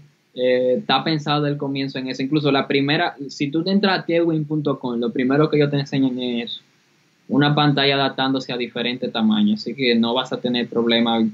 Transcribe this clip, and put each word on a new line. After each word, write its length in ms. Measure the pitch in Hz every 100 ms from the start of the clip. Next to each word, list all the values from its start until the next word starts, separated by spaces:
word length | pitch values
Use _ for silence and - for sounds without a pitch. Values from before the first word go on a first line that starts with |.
| - _ _
eh, 420 | 127 127 127 127 123
está 240 | 107 135
pensado 400 | 165 156 151 147
del 140 | 147 143
comienzo 420 | 143 139 135 135
en 80 | 131
eso. 140 | 131
Incluso 300 | 135 151 143
la 160 | 135 135
primera, 480 | 139 139 160 175 - 139
si 220 | - 143
tú 120 | 156
te 80 | 165
entras 280 | 196 202 180
a 60 | 160
tailwind 420 | 170 170 160 147
punto 320 | 156 147 135
com, 200 | 127 120
lo 120 | 120
primero 380 | 127 127 139 156
que 80 | 151
ellos 140 | 143
te 80 | 143
enseñan 400 | 139 139 135 123
es 420 | 123 120 117 - - _ _ _ _ _ -
una 280 | 131 147 151
pantalla 400 | 147 143 139 139
adaptándose 580 | 135 135 131 135 131
a 40 | 123
diferentes 540 | 117 120 120 123 117
tamaños, 500 | 120 110 107 104 107
así 120 | -
que 220 | 117 127 117
no 180 | 117
vas 180 | 123 127
a 80 | 127
tener 280 | 123 123 113
problema. 580 | 117 117 117 117 117 113